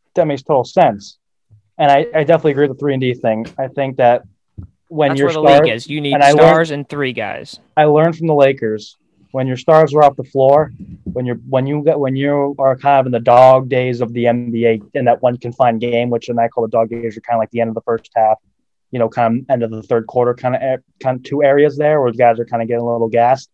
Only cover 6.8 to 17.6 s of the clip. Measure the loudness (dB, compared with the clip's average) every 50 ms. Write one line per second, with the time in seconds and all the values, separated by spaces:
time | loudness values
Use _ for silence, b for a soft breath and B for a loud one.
6.8 | -8 -10 -8 -6 -6 -4 -4 -6 -6 -8 -8 -10 -12 -16 -20 -20 _ _ _ 2
7.8 | 2 4 4 4 2 2 0 -2 -2 0 0 2 2 0 0 -2 -4 -6 -6 -6
8.8 | -10 -16 _ _ _ _ _ _ _ _ -8 -6 -6 -4 -6 -4 0 2 4 4
9.8 | 4 2 4 4 4 4 2 -2 -8 -6 -2 2 2 4 4 2 2 -2 -8 -16
10.8 | -18 -18 -20 -16 _ -10 -8 -6 -6 -6 -6 -8 -6 -4 -4 -4 -2 -2 -4 -2
11.8 | 0 0 0 0 -2 -4 -4 -4 -2 -2 -2 -2 -2 -4 -2 0 0 0 0 0
12.8 | 0 2 2 2 2 0 -4 0 2 4 6 8 8 8 6 4 2 -2 -2 -2
13.8 | -2 -2 -4 -4 -6 -6 -4 -2 0 0 0 0 -4 -6 -4 0 0 0 0 -2
14.8 | -4 _ -8 -2 0 0 0 2 0 -2 -2 -4 -8 -10 -4 0 0 0 0 -2
15.8 | -4 -2 -2 -2 -2 -2 -4 -4 -6 -6 -4 -2 -2 -2 -2 -4 -4 -2 0 -2
16.8 | -2 -2 -4 -8 -8 -8 -10 -10 -8 -4 -4 -4 -4 -4 -4 -4